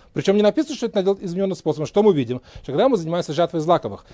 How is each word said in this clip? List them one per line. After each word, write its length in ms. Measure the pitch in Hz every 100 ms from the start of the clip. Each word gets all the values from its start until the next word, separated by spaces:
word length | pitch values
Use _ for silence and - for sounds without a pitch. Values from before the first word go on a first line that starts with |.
| _
причём 240 | - 165 202
не 60 |
написано, 340 | 208 208 311 269
что 100 | 233
это 100 | 208
надо 80 | 185
делать 160 | 196
изменённым 340 | 190 175 196 175
способом. 300 | 160 147 147
Что 160 | 202
мы 100 | 214
видим? 300 | 156 117 127 - -
Что 100 | -
когда 160 | 139 254
мы 80 | 226
занимаемся 340 | 160 175 156
жатвой 280 | 147 165 165
злаковых, 420 | 156 170 110 98 -